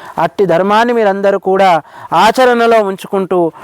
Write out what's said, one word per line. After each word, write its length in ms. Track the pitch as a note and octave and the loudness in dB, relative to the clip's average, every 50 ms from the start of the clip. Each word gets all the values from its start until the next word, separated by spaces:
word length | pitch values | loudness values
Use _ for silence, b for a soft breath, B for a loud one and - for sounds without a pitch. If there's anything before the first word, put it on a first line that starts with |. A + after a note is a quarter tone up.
| B B B B | B B B B
అట్టి 280 | D#3+ E3+ - - G3+ | -4 -4 -2 -2 0
ధర్మాన్ని 480 | F3+ E3 E3+ F#3 G3+ G#3 G#3+ A#3 A#3+ A#3+ | 0 0 0 0 0 0 0 0 0 0
మీరందరూ 460 | A#3 A3 G3+ F#3+ G3 G3 G3 G3 G3 | 0 0 -2 -2 -2 -2 -2 -2 -2
కూడా 420 | - F#3+ F#3+ G3 G3 F#3+ F3 D#3 - B B B B B D3+ | -2 -2 0 2 2 2 2 0 -2 B B B B B 0
ఆచరణలో 720 | E3 F#3+ A3 G#3 - C4 B3 B3 A#3 A#3 A#3 A3+ A3+ G#3 | 2 2 2 2 2 2 2 2 2 2 2 2 2 2
ఉంచుకుంటూ 680 | G3 G3 F#3 - - - G3 F#3+ E3+ G3 F3+ E3+ D#3+ - B | 0 -4 -8 -8 -6 -6 -4 -4 -2 -2 0 0 -2 -4 B